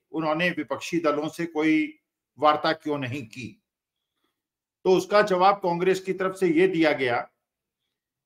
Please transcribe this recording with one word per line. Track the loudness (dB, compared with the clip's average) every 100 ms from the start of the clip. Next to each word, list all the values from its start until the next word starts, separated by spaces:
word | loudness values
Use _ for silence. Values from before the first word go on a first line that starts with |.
| _
उन्होंने | -6 -4 -2 -2
विपक्षी | -4 -6 -8 -6 -2
दलों | -2 -2 -4
से | -8 -6
कोई | -2 0 0 -2 -8 _ _ _ -2
वार्ता | 0 2 0
क्यों | -2 -4 -4
नहीं | -4 -8 -12
की? | -14 -16 -16 _ _ _ _ _ _ _ _ _ _ _ _
तो | 2 2
उसका | 4 2
जवाब | 2 4 4 2
कांग्रेस | 0 0 0 0
की | -2
तरफ | -4 -4 0
से | 0
ये | 4 2
दिया | 4 2
गया | 2 0 -2 -4 _ _ _ _ _ _ _ _ _